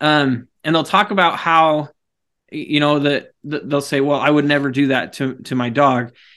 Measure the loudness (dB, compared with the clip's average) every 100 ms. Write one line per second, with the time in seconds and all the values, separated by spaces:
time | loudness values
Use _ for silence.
0 | 2 2 2 -2 -6 _ -2 -2 0 0
1 | 0 2 0 0 0 4 4 2 -4 _
2 | _ _ _ _ _ -12 -2 0 2 2
3 | 0 -2 -6 _ -10 -10 -4 -4 -2 -2
4 | 0 0 2 2 2 0 0 0 0 0
5 | -4 -6 -8 -8 -8 -4 -2 2 2 2
6 | -4 _ _